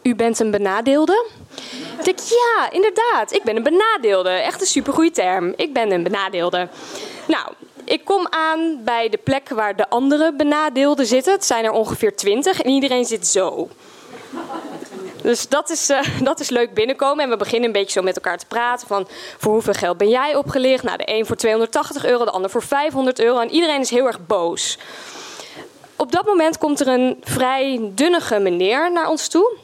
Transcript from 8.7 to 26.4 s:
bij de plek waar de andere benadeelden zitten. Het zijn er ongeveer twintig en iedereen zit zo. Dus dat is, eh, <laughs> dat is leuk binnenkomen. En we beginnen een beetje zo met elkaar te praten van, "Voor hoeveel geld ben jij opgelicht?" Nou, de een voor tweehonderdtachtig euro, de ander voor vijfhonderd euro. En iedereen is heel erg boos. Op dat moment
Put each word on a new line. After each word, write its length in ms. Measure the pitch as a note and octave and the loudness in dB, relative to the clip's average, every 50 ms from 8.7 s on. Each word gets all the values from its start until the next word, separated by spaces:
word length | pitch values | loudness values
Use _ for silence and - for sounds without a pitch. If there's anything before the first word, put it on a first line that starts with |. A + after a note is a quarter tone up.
| D#4+ C4 A3 | -4 -4 -4
bij 260 | B3 A#3 A#3 A#3 A3+ | -2 -2 0 0 -2
de 80 | G#3 | -2
plek 320 | - - - C4 C#4 C4+ - | -2 -2 -2 -2 -2 -2 -4
waar 260 | C4 A3 G#3+ G#3 G3 | -4 -2 -2 -2 0
de 140 | G3 G#3 - | -2 0 0
andere 440 | - A#3+ C4+ C#4 D4 D4 D#4 E4 D4+ | 2 2 2 2 4 4 4 2 2
benadeelden 720 | C#4 D#4 D4 D4 D4+ D#4 D4+ B3 C4 C#4 C#4+ D4 C#4+ C4 | 2 2 2 2 2 0 0 2 4 4 4 4 2 2
zitten. 280 | G#3 A#3+ C4 C4 F#4 G4 | 2 2 2 4 2 2
Het 120 | F#4+ - | 2 2
zijn 200 | - C4+ A3+ A3+ | 0 0 0 0
er 60 | A3 | 2
ongeveer 440 | G#3+ A#3 A3 - - - - G#3 G3 | 2 2 0 0 -2 0 0 0 0
twintig 460 | - - G3+ G3+ B3 C#4+ F#4+ F4+ - | 0 0 2 2 2 2 0 0 2
en 80 | D4+ B3+ | 2 2
iedereen 360 | C4+ C#4 B3+ C4 B3+ B3 B3 | 2 2 2 2 2 0 0
zit 220 | A#3 A3+ G#3 - | 0 -2 -2 0
zo. 400 | - - F#3+ F#3+ D#3+ - - E3 - - - - - - - - - - - - - C4+ - - - C4+ E4 - C#4+ D4+ - - - B3+ F#4+ - F#3 - - - | 0 2 2 2 0 -2 -4 -6 -8 -10 -20 -20 -20 -20 -20 -20 -20 -20 -20 -18 -14 -14 -14 -12 -10 -12 -12 -12 -12 -14 -14 -14 -14 -14 -14 -14 -14 -14 -4 0
Dus 260 | - A#3+ A#3 - - | 0 0 0 0 -2
dat 200 | C4+ D4 D4 - | -2 -2 -2 -2
is, 200 | E4 - - - | -4 -4 0 0
eh, 100 | C#4 C4 C#4+ - - | 0 0 0 -2 -2
<laughs> 120 | - B3+ C4+ | 0 0 0
dat 100 | E4 - | 0 -2
is 100 | D4 - | -4 -2
leuk 240 | B3 A#3+ A#3+ A3 G3 | 0 0 0 0 0
binnenkomen. 500 | G#3+ A3 B3 C4+ - C#4 C4+ C#4+ D4+ D4 | -2 0 0 0 0 0 0 0 0 0
En 60 | B3+ | -2
we 80 | A#3 | -2
beginnen 300 | G#3 G3+ - A#3+ A3+ B3 | -2 -2 -2 0 0 0
een 60 | A#3 G#3 | 0 0
beetje 260 | G3+ G3 G3 - G3+ | 0 -2 0 -2 -2
zo 20 | |
met 140 | F#3 F#3+ F#3 | 0 0 -2
elkaar 220 | F#3 - F#3+ F3 | -2 -4 -4 -6
te 80 | F3 - | -6 -8
praten 420 | _ - A3+ A#3+ A#3+ B3 A#3+ - | _ -4 -2 -2 -2 -2 -4 -4
van, 200 | - G3+ G3 F#3 F#3 - - - - - | -4 -4 -4 -4 -6 -12 -18 -18 -18 -12
"Voor 140 | - - G#3+ | -4 -2 0
hoeveel 220 | G#3+ A3+ A3 A3 G3 | 0 2 2 0 -2
geld 240 | - G3 F3 F3+ | 0 0 -2 0
ben 120 | F3 G3+ G#3 | 2 2 2
jij 260 | A#3+ B3+ C#4 D4+ D4 | 4 2 2 0 0
opgelicht?" 480 | C4+ C#4 C#4 - C#4 B3+ C4 C4 B3+ - | -2 -2 0 -2 0 2 2 2 2 0
Nou, 140 | - F3+ | -4 -4
de 120 | - - - G#3+ | -4 -4 -2 -2
een 120 | A3 A3 | -2 -2
voor 100 | - A#3 | -2 -4
tweehonderdtachtig 680 | - - A3 A3 A3 A3+ A3+ - D4+ C#4+ - D4+ C#4+ - | 0 2 2 2 2 0 0 0 -2 -2 -2 -6 -2 0
euro, 200 | - B3 A#3+ A#3+ | 2 2 2 2
de 60 | G#3 | 0
ander 180 | - F#3 F#3 G3 | 0 -2 -4 -2
voor 140 | - A#3+ A3 | -2 -4 -2
vijfhonderd 560 | - C#4+ C#4 D4 D#4+ C4 C4+ C4 B3+ B3+ - | 0 -2 0 0 0 0 0 0 0 0 2
euro. 200 | A3+ A#3 B3 B3 | 2 2 4 2
En 120 | A#3 A#3 | 0 2
iedereen 280 | - D#4+ E4+ D#4+ D4 C#4 | 2 2 2 2 2 0
is 100 | C4 - | -2 0
heel 160 | A#3 B3 C4+ | 2 2 2
erg 200 | B3 G#3+ F#3+ F3 | 2 0 -4 -2
boos. 520 | D#3+ A3 F#3 E3+ E3+ - - - - - - - - - - - - - - - - - - - - - - - - - - - - - | 0 0 0 2 0 -2 -4 -4 -6 -6 -8 -12 -18 -18 -18 -18 -16 -16 -16 -16 -16 -16 -18 -18 -18 -18 -20 -20 -20 -20 -20 -20 -20 -6
Op 160 | - - B3 | -6 -4 0
dat 140 | D#4+ F4 F#4 | 0 0 2
moment 320 | G#4 G4+ F4 | 2 2 4